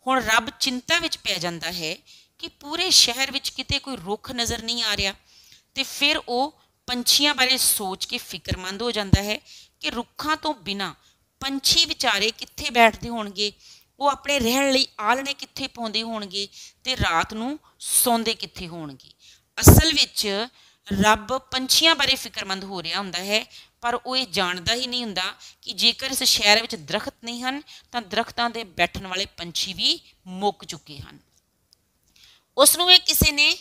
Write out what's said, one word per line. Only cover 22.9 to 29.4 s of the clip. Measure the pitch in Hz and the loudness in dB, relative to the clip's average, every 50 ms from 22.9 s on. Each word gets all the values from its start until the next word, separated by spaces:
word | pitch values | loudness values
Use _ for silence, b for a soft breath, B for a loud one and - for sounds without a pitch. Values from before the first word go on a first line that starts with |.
| 165 185 | -4 -4
ਹੁੰਦਾ | 202 190 170 175 185 | -4 -4 -6 -6 -4
ਹੈ, | 196 208 220 - - B B B B B _ | 0 0 0 0 -2 B B B B B _
ਪਰ | - 240 240 | -4 -4 -4
ਉਹ | 247 - 247 254 262 | -4 -4 -4 -2 -2
ਇਹ | 262 202 | -2 -2
ਜਾਣਦਾ | 165 196 190 175 180 180 170 190 226 | -2 0 0 0 -2 -2 -2 -2 -2
ਹੀ | 240 254 247 | -2 -2 -4
ਨਹੀਂ | 240 247 240 | -4 -6 -6
ਹੁੰਦਾ | 226 190 180 185 196 - B B B B B | -4 -4 -4 -6 -6 -8 B B B B B
ਕਿ | - - 233 | -18 -16 -6
ਜੇਕਰ | 180 196 233 233 - - 262 | 2 2 2 2 2 -4 -4
ਇਸ | 269 254 262 | -2 0 2
ਸ਼ਹਿਰ | - - - 220 208 208 220 | 2 2 4 6 6 6 6
ਵਿੱਚ | 226 - - | 4 -2 -8
ਦਰਖਤ | 190 156 135 160 143 - 277 - _ - | -10 -6 -4 -4 -4 -4 -6 -12 _ -12
ਨਹੀਂ | 233 240 240 247 | -12 -10 -6 -6
ਹਨ, | 254 269 285 302 B B B B B | -6 -6 -6 -10 B B B B B
ਤਾਂ | - 247 | -8 -8
ਦਰਖਤਾਂ | 220 180 - 202 233 - - - 240 240 | -8 -2 -2 -2 -2 -2 -2 -2 -2 -2
'ਤੇ | 233 233 226 | -2 -6 -12
ਬੈਠਣ | 190 160 - 175 170 _ - 196 190 | -12 -2 0 0 0 _ -8 -10 -6
ਵਾਲੇ | 180 185 196 | -4 -4 -4
ਪੰਛੀ | 196 _ - | -6 _ -14